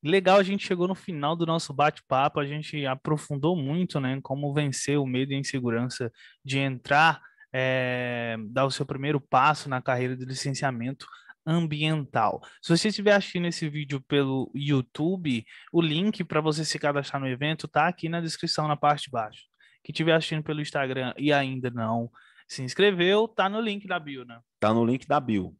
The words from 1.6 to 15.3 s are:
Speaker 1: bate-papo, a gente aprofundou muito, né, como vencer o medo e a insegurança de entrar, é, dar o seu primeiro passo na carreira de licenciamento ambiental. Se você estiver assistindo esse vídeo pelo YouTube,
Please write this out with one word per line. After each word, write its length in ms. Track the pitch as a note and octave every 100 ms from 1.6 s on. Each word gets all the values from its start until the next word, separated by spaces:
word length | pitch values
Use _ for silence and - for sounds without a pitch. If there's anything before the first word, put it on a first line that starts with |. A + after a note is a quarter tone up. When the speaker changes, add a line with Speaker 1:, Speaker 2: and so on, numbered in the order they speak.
| -
Speaker 1:
bate-papo, 640 | C#3 D3 D#3 _ C3 C#3+ D#3
a 80 | C#3+
gente 400 | D3 D3+ D3+ C#3
aprofundou 680 | C3 - D3+ - C#3+ D3 F3+
muito, 420 | C3+ D#3+ F3+ D3+
né, 220 | C3+ C3+
como 320 | - C#3 D3
vencer 440 | C#3+ C#3+ B2 - C#3+
o 80 | C3+
medo 260 | B2+ C3+
e 20 |
a 40 | C#3
insegurança 720 | C3+ C3+ B2 A2+ B2 - A#2+ _ - _
de 140 | C#3 C3+
entrar, 600 | C#3 B2+ - C#3+ D#3+ D3+ - _ -
é, 840 | C3 C3 C3 B2+ B2 B2 A#2+ A#2 A2+ G#2+
dar 140 | B2
o 60 | C3+
seu 160 | C3 C#3+
primeiro 340 | C3 C#3 D3
passo 480 | - C3 C#3 D3+ -
na 140 | C3
carreira 340 | B2 B2+ B2+ B2+
de 80 |
licenciamento 840 | B2+ C3 C#3+ C3+ C#3+ B2 A#2 C#3 - - - - -
ambiental. 920 | E3 E3 D3 D#3 D#3 C3+ C3 G#2+ - - -
Se 140 | - E3+
você 120 | A3
estiver 260 | G#3 G3+
assistindo 320 | G3+ G3 F3+ F3
esse 220 | E3 D#3+
vídeo 320 | D3 C#3+ C#3+
pelo 500 | - C#3+ C3+ C3+ B2
YouTube, 920 | C3+ C#3+ C#3 B2+ - D#3 F#3+ D#3+